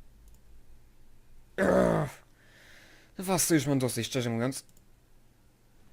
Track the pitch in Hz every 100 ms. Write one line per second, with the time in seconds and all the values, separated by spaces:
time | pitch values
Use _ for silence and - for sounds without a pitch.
0 | - - - - - - - - - -
1 | - - - - - - 190 190 185 165
2 | 143 - - _ - - - - - -
3 | - - 190 180 - 160 135 135 127 117
4 | 110 131 120 113 127 135 - - - -
5 | _ - - _ _ _ _ _ -